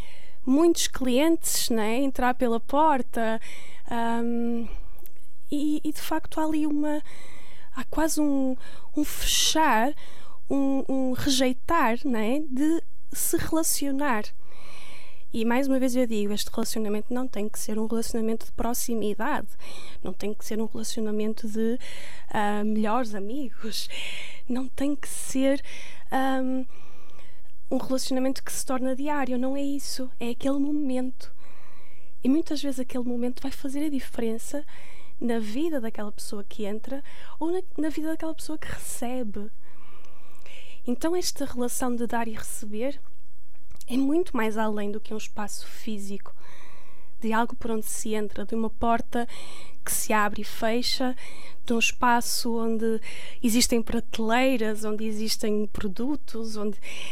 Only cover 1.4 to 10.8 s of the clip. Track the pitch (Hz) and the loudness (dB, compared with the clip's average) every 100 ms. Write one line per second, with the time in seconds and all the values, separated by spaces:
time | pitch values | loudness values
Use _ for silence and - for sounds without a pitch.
1.4 | - - - 226 214 233 277 262 247 247 | 0 0 0 0 0 0 0 0 0 0
2.4 | 247 226 - 277 311 269 240 240 220 220 | 0 0 0 2 2 2 0 0 0 0
3.4 | - - - - - 233 233 233 233 233 | 0 0 0 0 0 0 0 0 0 0
4.4 | 233 233 226 - - - - - - - | 0 0 0 0 0 0 0 0 0 0
5.4 | - 294 302 302 302 302 - 320 - - | 0 0 0 0 0 -2 0 0 0 0
6.4 | 311 311 302 294 294 302 - - - - | 0 2 2 2 0 0 0 0 0 0
7.4 | - - - - 247 - 320 302 294 277 | 0 0 0 0 0 0 0 2 2 2
8.4 | 262 254 - - - - 294 - - - | 0 0 0 0 0 0 0 2 2 2
9.4 | - 311 311 220 254 311 - - - - | 2 2 2 4 2 0 0 0 0 0
10.4 | - 277 269 269 | 0 2 2 0